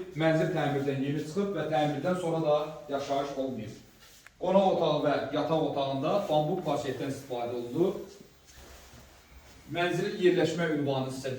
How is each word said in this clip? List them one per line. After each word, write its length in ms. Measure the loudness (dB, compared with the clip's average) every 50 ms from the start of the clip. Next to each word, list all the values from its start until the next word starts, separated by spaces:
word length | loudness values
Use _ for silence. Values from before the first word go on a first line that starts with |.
| -6 -8 -4
Mənzil 400 | 0 2 4 4 4 2 2 0
təmirdən 480 | 0 0 0 0 0 0 0 0 0 0
yeni 240 | -2 -2 -2 -4 -4
çıxıb 240 | -2 -2 -2 -2
və 160 | -2 -2 -2 0 0
təmirdən 400 | 2 2 2 0 0 -2 -2 -2 0 0
sonra 160 | -2 0 0 2 4
da 100 | 4 2 2 -2 -6 -10 -8 -6 -6
yaşayış 400 | -4 -2 -2 -2 -2 -2 -2 -4
olmayıb. 400 | -4 -4 -4 -4 -6 -8 -10 -12 -14 -18 -20 -20 -20 -20 -20 -20 -20 -20 -20 _ -4
Qonaq 340 | 0 4 4 6 6 4 4 4
otağı 260 | 2 2 2 2 2
və 160 | 2 2 0 0 -2 -2
yataq 340 | -2 0 2 2 2 2 0
otağında 480 | 0 -2 -2 -2 -2 -2 0 0 0 0 0 2
bambuk 320 | 2 2 2 2 0 -2 0
parketdən 480 | 0 -2 -2 -2 -4 -4 -4 -6 -6
istifadə 480 | -6 -8 -8 -8 -6 -6 -4 -4 -4 -6
olundu. 340 | -6 -4 0 2 2 2 2 -2 -8 -14 -16 -20 -20 -20 -20 -20 _ -20 -20 -20 -20 -20 -20 -20 -20 -20 -20 -20 -20 -20 -20 -20 -20 -20 -20 -20 -20 -20 -20 -20 -16 -8
Mənzilin 460 | -2 0 0 0 2 0 0 -2 0 4
yerləşmə 460 | 4 6 6 6 4 2 2 0 0 0 0
ünvanı 400 | 0 0 0 0 0 -2 -4 -4
sizə 140 | -6 -6 -6 -6